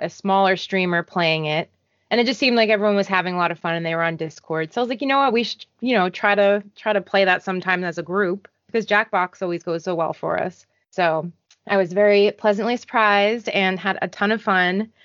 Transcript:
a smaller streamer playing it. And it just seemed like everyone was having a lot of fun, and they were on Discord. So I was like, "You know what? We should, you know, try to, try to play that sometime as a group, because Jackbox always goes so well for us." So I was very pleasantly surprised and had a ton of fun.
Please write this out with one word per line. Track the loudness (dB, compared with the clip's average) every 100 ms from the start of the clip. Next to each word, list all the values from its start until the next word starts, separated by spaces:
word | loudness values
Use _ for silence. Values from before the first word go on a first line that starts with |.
a | -4
smaller | -6 0 2 2 0
streamer | -2 -2 0 -2
playing | -2 -2 0 0 -2
it. | -4 -4 _ _ _ _
And | 0
it | 0
just | 0
seemed | 2 2
like | 2
everyone | 2 2
was | 2 0
having | -2 -2
a | -2
lot | -2
of | -2
fun, | -4
and | -4
they | -4 -2
were |
on | -2
Discord. | -4 -8 -10 -8 -6 -4
So | -4
I |
was | -4
like, | -4
"You | 0
know | 0
what? | 2
We | 0
should, | -2 -8 -16 _
you | 0 2
know, | 0
try | 0 0 4
to, | 4 2 -4 -8
try | -2
to | -2
play | 0 2
that | 2 2
sometime | -2 -4 -2 -2
as | -2 -6
a |
group, | -4 -2 -2 -4 -10 _ _
because | -6 0
Jackbox | 0 0 -2 -2 -4
always | -6 -6
goes | -6 -6
so | -4 -2
well | -4
for | -4 -4 -2
us." | -4 -8 _ _ _
So | -2 0 0 -4 -12 _ _ -2
I | 0
was | 0
very | 2 4 6 2 2
pleasantly | 0 0 -2 -4
surprised | -2 2 4 4 2 -2 -4
and | 0 0 0
had | -4 -4
a | -6
ton | -2 -2
of | 0
fun. | 0 2 2 0 -4 _